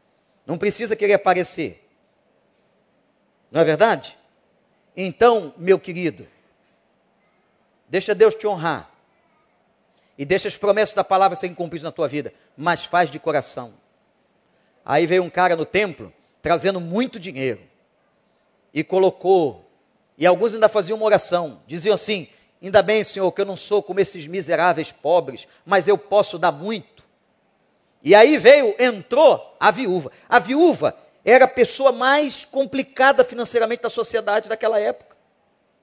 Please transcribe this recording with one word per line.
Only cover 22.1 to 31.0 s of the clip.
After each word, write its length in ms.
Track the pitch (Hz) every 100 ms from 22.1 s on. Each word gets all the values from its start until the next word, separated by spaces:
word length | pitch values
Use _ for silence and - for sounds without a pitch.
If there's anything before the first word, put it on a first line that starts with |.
| 202 143 _ _ _
"Ainda 200 | 185 196
bem, 220 | 185 214
Senhor, 260 | 196 190 185
que 80 | 180
eu 40 |
não 120 | 196 185
sou 260 | - 208
como 180 | 190 185
esses 260 | 190 180 147
miseráveis 680 | 190 156 160 175 160 151
pobres, 540 | - 143 175 139 120 - _ -
mas 200 | 196 170
eu 120 | 202
posso 400 | - 202 - 170
dar 140 | 175
muito." 440 | 143 190 220 - _ _ _ _ _ _ _ _ _ _ _ 147
E 80 |
aí 240 | 202 254 285
veio, 340 | 202 285 233 202
entrou 800 | 247 208 - 240 311 165 - -
a 120 | 196
viúva. 400 | 208 233 180 135 _ -
A 100 | 240
viúva 580 | 180 277 339 220 143 -